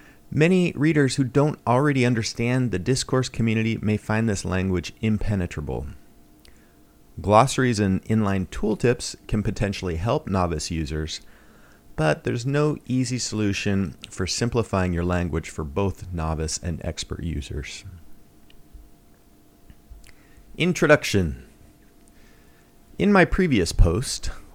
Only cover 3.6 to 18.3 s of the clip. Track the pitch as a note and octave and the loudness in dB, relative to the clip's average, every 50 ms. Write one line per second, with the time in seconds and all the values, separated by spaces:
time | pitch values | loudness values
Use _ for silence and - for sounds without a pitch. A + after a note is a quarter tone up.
3.6 | A2 A2+ A2+ - - G#2 G#2+ G#2 - - G#2+ A2 A2+ A2+ G2+ F#2+ - F#2 F2+ F#2 | 0 0 -2 -2 0 0 0 0 0 -2 0 0 2 0 0 -2 -2 -2 -2 0
4.6 | F#2 F#2+ F#2 F2+ E2+ - - - - A2 G#2+ G#2 - - G#2+ G2 F2 E2+ - - | 0 0 0 -2 -2 -6 -8 -4 0 0 0 2 0 0 0 0 -2 -4 -6 -8
5.6 | D2+ C2+ B1+ A#1 C2+ - - - - - - - - - - - - - - - | -6 -6 -6 -6 -8 -8 -12 -14 -20 -20 -20 -20 -20 -20 -20 -20 -20 -20 -20 -20
6.6 | - _ _ _ - _ _ _ - _ - - E2 F#2+ G#2 A2 C3 C#3 - - | -20 _ _ _ -20 _ _ _ -20 _ -14 -6 0 6 6 6 6 6 2 0
7.6 | C3 B2 A#2 G2+ G#2+ F#2+ F#2+ F2+ - - A2 A2 G#2+ G2 G2 F#2+ F#2 - - - | 2 2 2 2 2 2 2 0 0 0 0 2 2 2 0 -2 -2 -4 -6 -4
8.6 | - G#3+ - - - A#2+ B2 - - - - - - - - A2+ G2+ A#2 F#2+ - | -2 -2 -2 2 2 2 2 0 -2 -10 -12 -12 -8 -4 -2 -2 0 -2 -2 -2
9.6 | G#2+ G2 G2+ - F#2+ F2+ E2 D#2+ E2+ A#2 C3 D#3 - - F#2+ F#2+ F2+ E2+ E2 D#2 | -2 -2 -2 -4 -4 -4 -4 -2 0 0 -2 -2 -2 -2 0 0 0 0 -2 -4
10.6 | - - F2 D#2+ D#2+ C#2 D#2 D#2 D#2 D#2 - - - - - - - - - - | -4 -4 -4 -4 -4 -4 -4 -4 -6 -6 -8 -12 -14 -18 -20 -20 -20 -20 -20 -20
11.6 | - - - _ _ - - - D#3 D#3 D3 D#3 - A#2 A#2 A#2 A#2 C#3 C#3 D3 | -20 -20 -20 _ _ -14 -4 -2 0 0 0 0 -2 -4 -4 -4 -2 -2 0 2
12.6 | D3+ D3+ D3 - - - B2+ B2+ B2+ A#2 B2+ A#2+ - - - G#2+ G#2+ G2+ G2 - | 2 0 0 -4 -4 -2 -2 0 0 -2 -2 -6 -6 -4 -2 0 0 0 0 0
13.6 | - G#2 G2+ G2 G2 D#2 - - - - - - F#2+ F2 - - A#2+ A#2+ - A#2+ | -2 0 0 0 -2 -2 -6 -12 -18 -14 -8 -6 -4 -4 -2 -2 -2 0 0 0
14.6 | G#2+ - - F#2+ F#2 F2+ F2 E2+ F2 F2+ F2+ F2+ F2 E2+ D2+ D#2+ D#2+ - - - | -2 0 0 0 0 0 0 0 0 0 0 0 0 0 -2 -4 -6 -6 -8 -8
15.6 | E2 C#2+ C#2+ G2+ G2+ F#2+ F#2 - - F2 F2+ E2+ D#2+ D#2+ D#2+ D2+ D#2 D2+ - - | -8 -6 -2 -2 -2 -2 -2 -6 -10 -10 -6 -4 -4 -2 -2 -2 -4 -4 -6 -6
16.6 | - F2 E2 - - E2+ D#2+ - - - D#2 - - E2 D#2 D2 - - C#2+ C#2+ | -6 -6 -6 -6 -6 -8 -8 -8 -8 -10 -8 -8 -6 -6 -6 -6 -6 -8 -8 -10
17.6 | D2 - - - - G2 - E2+ - - - - - _ | -10 -10 -12 -14 -16 -18 -18 -18 -18 -18 -18 -18 -20 _